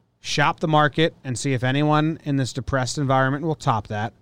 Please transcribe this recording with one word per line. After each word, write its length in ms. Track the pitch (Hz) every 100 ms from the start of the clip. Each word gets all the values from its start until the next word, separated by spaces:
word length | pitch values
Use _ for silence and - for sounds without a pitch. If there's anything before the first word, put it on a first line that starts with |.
| _ _
shop 400 | - - 151 -
the 80 | 165
market 480 | 151 147 - 165 -
and 160 | 139 120
see 140 | 143
if 100 | 127
anyone 560 | 127 139 151 151 156 165
in 140 | 151 139
this 140 | 123
depressed 460 | 135 - 131 127 156
environment 460 | 135 131 131 143
will 100 | 165
top 320 | 151 143 110 -
that." 260 | 107 110 -